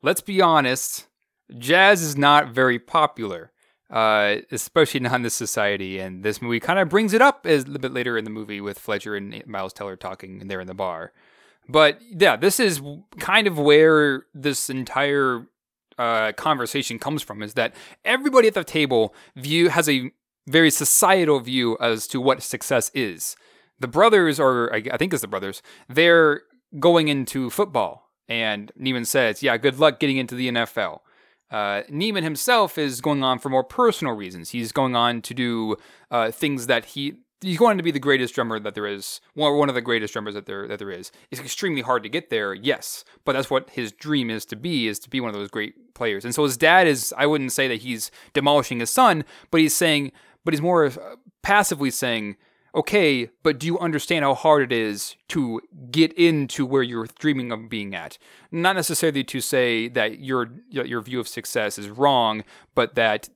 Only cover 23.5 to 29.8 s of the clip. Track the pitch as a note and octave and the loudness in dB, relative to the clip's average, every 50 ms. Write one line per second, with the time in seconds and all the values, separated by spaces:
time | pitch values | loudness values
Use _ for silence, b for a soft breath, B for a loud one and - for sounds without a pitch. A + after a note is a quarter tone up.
23.5 | b b b b b b C3 B2+ A#2 D3+ G3 A#3 A3 G3+ F3 D#3+ D3 C3+ D3+ C3 | b b b b b b -10 -4 2 4 4 6 6 6 4 4 2 2 2 2
24.5 | B2+ B2 A#2 - - A2 G#2+ B2 B2 B2 D#3 F#3+ F3 B2+ - G2+ G2+ F#2+ G2 F#2+ | 2 2 0 -2 -2 -4 -6 -4 -4 -4 -2 -2 -2 -4 -4 -6 -6 -6 -6 -6
25.5 | G2 - B B B B B B C3 D3 E3 E3+ E3+ E3 D#3+ D3+ D3 D3 _ _ | -10 -10 B B B B B B 2 4 6 6 8 8 6 6 4 0 _ _
26.5 | _ _ _ _ - D3 C#3+ F3 E3+ E3+ D#3 D3+ D3 C#3 C3 A#2 - C#3 C3 A#2+ | _ _ _ _ -12 2 4 4 6 6 4 2 0 -2 -4 -4 -4 -6 -6 -4
27.5 | - - G#3 F#3+ D3 B2+ G#2 E2 C#2 - _ _ _ _ _ _ A2+ A#2 A2+ A2 | -2 -4 -4 -2 0 -2 -2 -2 -4 -12 _ _ _ _ _ _ -6 -4 -2 -2
28.5 | G#2+ G2+ G#2 A2 - - C3 C3 C3 B2 A#2 - - C#3 B2+ A2+ G#2 - - C3+ | -4 -4 -8 -14 -16 -8 -4 -4 -2 -2 -4 0 2 2 2 2 0 0 0 0
29.5 | A#2+ A#2 A#2 C#3+ B2+ C3 | 0 2 2 0 2 4